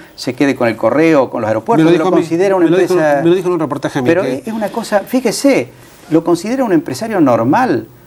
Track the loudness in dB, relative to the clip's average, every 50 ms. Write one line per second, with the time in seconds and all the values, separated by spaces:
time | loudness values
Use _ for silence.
0 | -20 -20 -18 -10 -8 -8 -2 0 0 0 0 0 -2 -2 -2 0 -2 0 2 2
1 | 2 4 4 2 2 0 -2 -6 -4 -2 -2 -2 0 0 2 4 4 4 4 2
2 | 2 0 0 0 0 0 -2 0 0 0 2 2 2 2 2 2 2 2 2 2
3 | 2 2 2 2 2 2 0 2 0 -2 -2 -2 -4 -4 -6 -6 -6 -6 -4 -2
4 | 0 0 0 0 0 -4 -6 -6 -8 -8 -6 -6 -6 -6 -6 -8 -6 -2 -2 -2
5 | -2 0 -4 -2 -2 -2 -4 0 2 2 2 2 -2 -4 -12 -20 -20 -20 -20 -18
6 | -8 0 0 0 2 2 -2 -2 -2 -6 -4 -4 -2 0 0 0 0 -2 -8 -8
7 | -6 -4 0 2 2 2 2 2 2 2 2 2 2 0 -2 -4 -4 -10 -20 -20
8 | -20